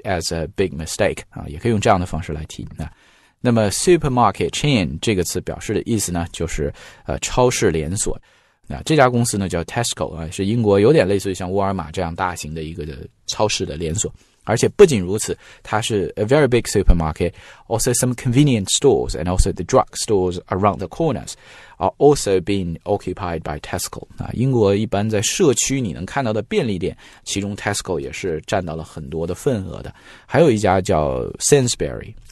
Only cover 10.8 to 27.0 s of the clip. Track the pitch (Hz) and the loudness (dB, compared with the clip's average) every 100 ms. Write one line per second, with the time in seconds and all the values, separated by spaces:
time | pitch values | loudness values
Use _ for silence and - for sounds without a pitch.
10.8 | 113 151 95 101 98 92 90 98 98 95 | 6 6 4 0 -2 -6 -2 -2 0 -2
11.8 | 76 92 82 85 92 85 73 80 78 85 | -6 -6 -6 -2 -4 -4 -8 -8 -8 -10
12.8 | 76 71 - _ - - 107 - 82 73 | -10 -12 -16 _ -10 -2 -2 -2 -4 -4
13.8 | 80 92 - - _ _ - 120 117 - | -4 -2 -4 -8 _ _ -2 2 2 6
14.8 | 185 113 90 107 - - - - - 107 | 6 6 0 -4 -4 -8 -10 -20 -4 -4
15.8 | - 104 82 - 107 147 131 117 - 104 | 0 -2 -2 -2 2 4 6 2 2 2
16.8 | - 85 80 - 82 - - - - 110 | 4 4 2 -2 -4 -4 -20 -20 -4 -2
17.8 | 127 120 127 120 127 123 147 113 95 - | 0 2 0 0 2 4 4 4 0 2
18.8 | 139 73 62 65 87 92 98 92 82 - | 4 4 0 -4 -2 2 0 0 2 2
19.8 | - - - 98 92 90 - 95 101 - | 2 -6 0 2 2 -2 -4 0 0 0
20.8 | 92 - 160 87 - - - - - - | -8 -2 -2 -2 -6 -16 -20 -20 -20 -2
21.8 | 92 - 143 139 101 95 87 98 87 80 | -2 4 4 4 2 0 2 -2 -2 -6
22.8 | 90 101 92 90 90 82 82 76 - 92 | -2 -2 -2 -6 -6 -6 -6 -10 -6 -8
23.8 | - - - - - - 135 120 98 101 | -6 -12 -16 -10 -8 -2 0 4 4 2
24.8 | 110 98 110 104 - - 160 117 - 135 | 0 0 0 0 -2 2 4 4 0 -2
25.8 | 107 64 92 139 117 107 - 214 123 90 | -4 -6 -6 -2 -2 -2 -2 -2 0 -2
26.8 | 69 - | -4 -6